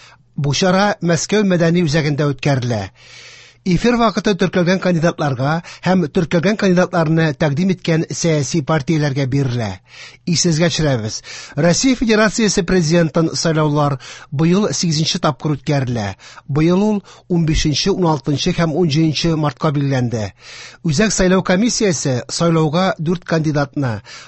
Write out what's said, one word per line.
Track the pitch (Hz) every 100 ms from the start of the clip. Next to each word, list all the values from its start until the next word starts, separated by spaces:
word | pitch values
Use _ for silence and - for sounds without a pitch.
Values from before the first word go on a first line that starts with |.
| - - _ -
Бу | 143
чара | 135 185 185 208 -
Мәскәү | 170 165 - 208
мәдәни | 202 175 165 175 165
үзәгендә | 160 147 139 147 131
үткәрелә. | 151 135 120 113 98 - - - - - - _ 190
Эфир | 170 233 240
вакыты | 226 196 214 202
теркәлгән | 185 185 170 185
кандидатларга | 185 170 170 175 147 127 135 165 - -
һәм | 180 190 165
теркәлгән | 196 165 175 175
кандидатларны | 214 202 180 180 180 156 165 160
тәкъдим | 143 156 139 185
иткән | 180 - 160 -
сәяси | 135 170 151 135 170
партияләргә | 131 160 131 160 147 135 135
бирелә. | 139 135 120 107 92 _ - - -
Исегезгә | - 165 175 151 170
төшерәбез. | - 151 127 107 - - - - -
Россия | 170 170 269 247
Федерациясе | 226 214 220 - 214 208
президентын | 175 185 156 170 160 170 160
сайлаулар | - 170 156 151 147 147 135 - - -
быел | 139 165 185 214
сигезенче | - 175 151 160 175
тапкыр | 165 139 156 139
үткәрелә. | - 143 127 120 101 95 - - -
Быел | 143 160 185
ул | 214 202 - - -
унбишенче, | 175 156 156 156 139 196
уналты | 190 170 156 - 139
һәм | 180 175 170
унҗиденче | 151 180 143 160 143 170
мартка | 160 147 - 156
билгеләнде. | 147 139 135 123 113 101 - - - - -
Үзәк | 170 143 214
сайлау | - 185 190
комиссиясе | 180 185 240 - 208 143 147 123 -
сайлауга | - 170 165 156 165 190 -
дүрт | 160 180
кандидатны: | - 165 156 147 143 147 131 104 - -